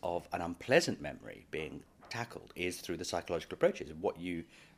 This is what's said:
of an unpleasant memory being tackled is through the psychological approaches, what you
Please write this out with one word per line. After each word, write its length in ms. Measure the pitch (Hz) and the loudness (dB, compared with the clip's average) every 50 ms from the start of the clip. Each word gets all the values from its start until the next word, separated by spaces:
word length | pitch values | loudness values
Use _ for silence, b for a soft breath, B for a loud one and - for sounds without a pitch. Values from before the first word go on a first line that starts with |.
of 280 | - 90 85 87 - - | -2 0 0 0 0 -2
an 100 | - 87 | -4 -2
unpleasant 600 | 87 85 87 - - - 127 170 - - 104 - | -2 -2 -4 -4 2 8 8 8 8 6 0 -2
memory 440 | 73 73 67 - - 53 50 - - - | -2 -6 -6 -6 -10 -12 -12 -12 -12 -6
being 320 | - 76 78 69 65 - - - - - - - | -4 -4 -4 -4 -6 -10 -12 -14 -20 -20 -12 -8
tackled 440 | - 117 117 - - - - - - | -4 -4 -4 -4 -6 -12 -12 -12 -6
is 240 | - 90 90 87 - | -2 -2 -2 -2 -2
through 160 | - - 87 | -4 -4 -2
the 80 | 82 87 | -2 -2
psychological 520 | - - 87 82 - 87 82 80 - 87 | 0 0 0 0 2 0 0 0 -2 -2
approaches, 360 | - - 180 - - - 69 78 78 | 4 4 4 4 4 -6 -8 -6 0
what 180 | 87 - - 82 | 0 0 0 0
you 280 | 87 90 87 82 82 B B B B B B | -2 -2 -2 -2 -4 B B B B B B